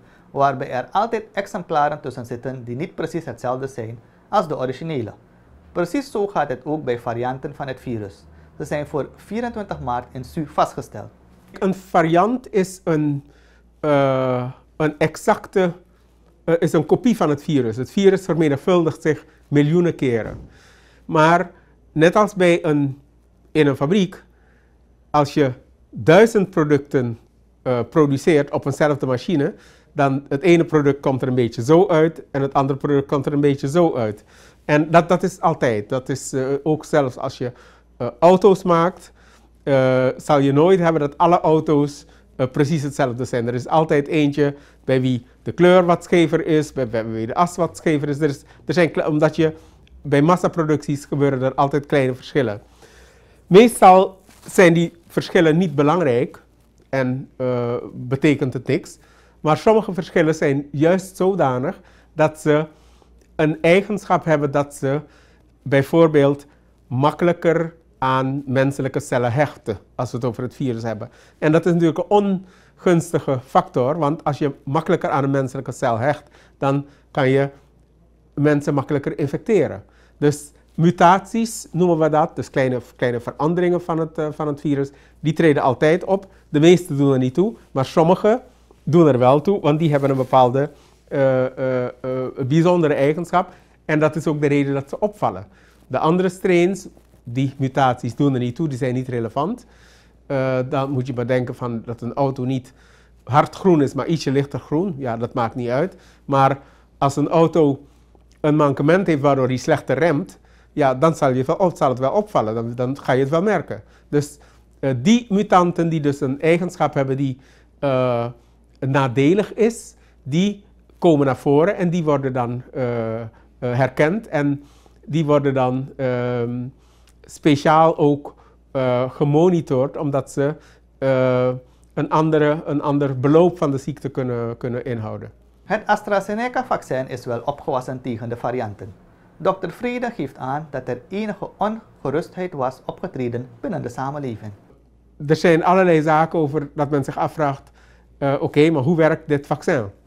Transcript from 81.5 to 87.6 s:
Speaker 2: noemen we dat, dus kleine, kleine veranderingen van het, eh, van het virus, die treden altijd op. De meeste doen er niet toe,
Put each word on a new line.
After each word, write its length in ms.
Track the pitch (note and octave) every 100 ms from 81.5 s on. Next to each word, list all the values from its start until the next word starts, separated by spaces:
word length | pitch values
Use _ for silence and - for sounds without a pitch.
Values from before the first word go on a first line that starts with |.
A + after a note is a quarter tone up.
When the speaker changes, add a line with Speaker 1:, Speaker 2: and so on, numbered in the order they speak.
| - -
Speaker 2:
noemen 260 | D#3+ F3+ D#3+
we 100 | D#3
dat, 280 | D3+ C#3+ -
dus 140 | B2+
kleine, 300 | D3 C3 B2 - -
kleine 240 | B2+ G2
veranderingen 640 | B2 - D3 F3 F3+ F3
van 160 | F3 D#3+
het, 200 | D#3+ E3
eh, 100 | D3+
van 160 | C#3+ D3+
het 140 | C#3+
virus, 300 | D#3 C#3 C#3 - _ _
die 120 | D3
treden 300 | D#3 E3 C#3+
altijd 420 | C3+ A#2+ D#3 F3+
op. 220 | - F#3+ - _ _
De 120 | D3+
meeste 360 | D#3+ F3 F3 C#3+
doen 160 | C#3
er 60 | C3
niet 160 | B2+
toe, 200 | D3 G3 -